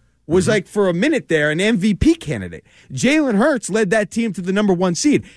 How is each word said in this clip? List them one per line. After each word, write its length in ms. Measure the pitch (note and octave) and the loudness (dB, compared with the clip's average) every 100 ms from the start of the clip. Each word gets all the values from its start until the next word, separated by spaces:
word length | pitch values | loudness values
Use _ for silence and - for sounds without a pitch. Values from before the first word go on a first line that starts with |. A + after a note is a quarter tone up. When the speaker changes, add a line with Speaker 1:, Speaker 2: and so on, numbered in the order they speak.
| _ _ - | _ _ -2
Speaker 1:
was, 160 | F#3 G#3+ | 0 2
Speaker 2:
Mm-hmm. 60 | |
Speaker 1:
like, 160 | G#3+ - | 0 -2
for 200 | G#3 F#3+ | -2 0
a 40 | |
minute 340 | E3+ D4 C4+ - | 0 0 -2 0
there, 220 | D#3 D3 | 0 0
an 100 | D#3+ | 0
M 180 | G#3 G#3+ | 0 0
V 180 | G#3 F#3 | 0 2
P 180 | D#4+ | 2
candidate. 500 | E4+ D3+ A2+ F2 E2 _ _ - | 0 -4 -8 -8 -14 _ _ -14
Jalen 440 | C3 A#3+ D#4 C4+ G3 | -2 0 2 2 2
Hurts 340 | D#4 C4 - | 2 0 -2
led 180 | A3 F#3+ | -2 0
that 220 | A3 G#3 | 0 -2
team 200 | A#3 A3+ | -4 -4
to 80 | F#3 | -4
the 120 | F3+ | -4
number 180 | G3 G#3 | 0 0
one 200 | F3 F#3 | 2 0
seed. 320 | E3 D4 G3 - | 0 0 0 -2